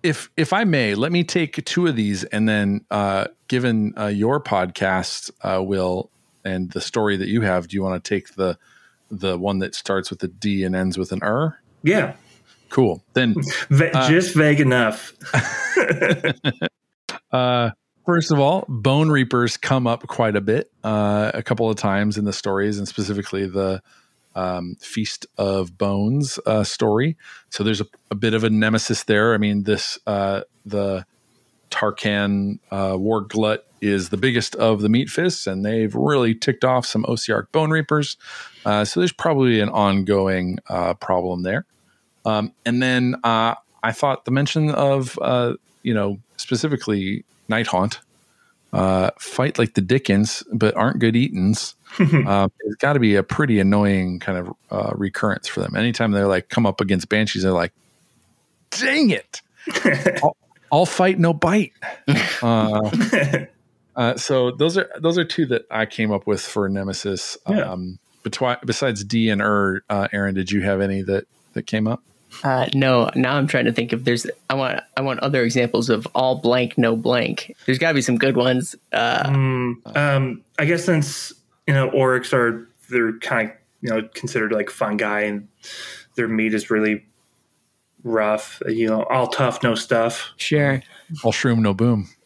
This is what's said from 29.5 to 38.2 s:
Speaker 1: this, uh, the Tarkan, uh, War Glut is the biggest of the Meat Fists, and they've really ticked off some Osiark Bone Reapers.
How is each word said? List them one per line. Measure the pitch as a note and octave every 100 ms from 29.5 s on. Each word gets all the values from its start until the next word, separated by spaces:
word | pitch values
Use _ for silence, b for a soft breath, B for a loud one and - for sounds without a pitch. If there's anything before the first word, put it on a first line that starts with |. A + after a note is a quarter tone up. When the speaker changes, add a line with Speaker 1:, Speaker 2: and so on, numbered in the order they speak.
| G2+
Speaker 1:
this, | G2+ G2+ - - -
uh, | G2+ G2 G2 G2 _ G#2
the | G2+ G2 F#2+ F2+ _ _ _ _ _ _
Tarkan, | - G#2+ G2+ G#2+ G2+ G2+ G2+ G2 G#2 _
uh, | G2 G2 F#2+
War | G2+ A2
Glut | G2+ G#2+ G#2+ A2 _ _
is | G#2 G2 F2
the | G2
biggest | B2+ A#2+ - -
of | A2+ G#2+
the | G#2
Meat | A#2 C#3
Fists, | - F3 F3 -
and | F#2+ G#2
they've | A2+ A2 A#2
really | D3 C#3+ A#2 A2+
ticked | - B2
off | B2+ B2+ -
some | A2 A2+
Osiark | A#2+ - G#2 G2+
Bone | D#3 D#3
Reapers. | D#3+ D3 D3+ C#3+ -